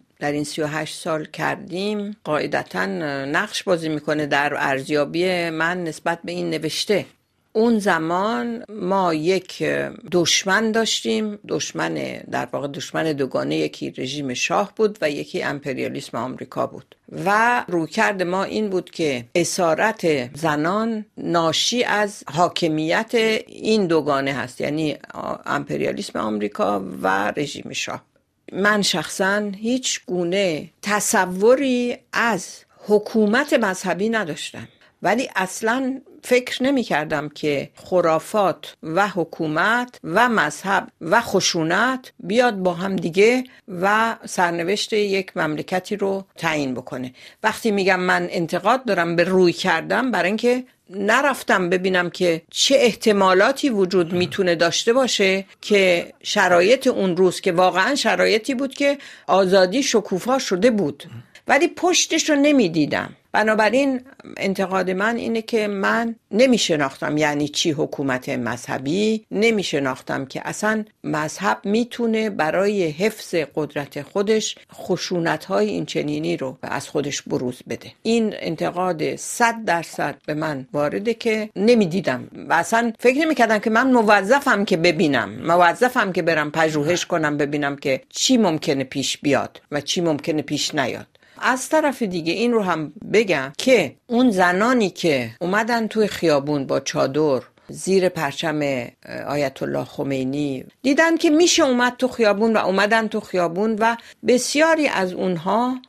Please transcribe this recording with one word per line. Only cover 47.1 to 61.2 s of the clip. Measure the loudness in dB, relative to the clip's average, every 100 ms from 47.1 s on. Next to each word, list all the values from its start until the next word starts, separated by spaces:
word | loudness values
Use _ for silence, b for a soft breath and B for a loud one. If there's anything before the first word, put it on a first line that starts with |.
| B B B
وقتی | -2 0 0
می‌گم | 2 2 2
من | 2 0 0
انتقاد | -2 -2 0 0 0 0
دارم | 0 0 2
به |
روی | 2 4 4
کردم، | 2 0 0 0 -2 0
برای | 0 0
اینکه | 0 0 0 -4 b -14
نرفتم | -4 0 2 2 0 0 2 2
ببینم | 0 2 0 0
که | 0 0 0 -4
چه | -2 2 4
احتمالاتی | 4 2 2 4 6 6 4 2 0
وجود | 2 2 2 2
می‌تونه | 0 0 0 0 2
داشته | 2 2 2
باشه | 2 2 2 2 0 -4 -12
که | 0 4 4 2 -2 -12
شرایط | -4 2 4 6 6 4 2
اون | 2 2 2
روز، | 2 2
که | 0
واقعاً | 2 4 4 2 2
شرایطی | 2 2 2 2 0 -4
بود | -4
که | 0 0 0 B B 2
آزادی | 2 6 6 4 2
شکوفا | 2 0 0 -2 0 0
شده | 0 2 4
بود، | 4 0 -4 -12 -18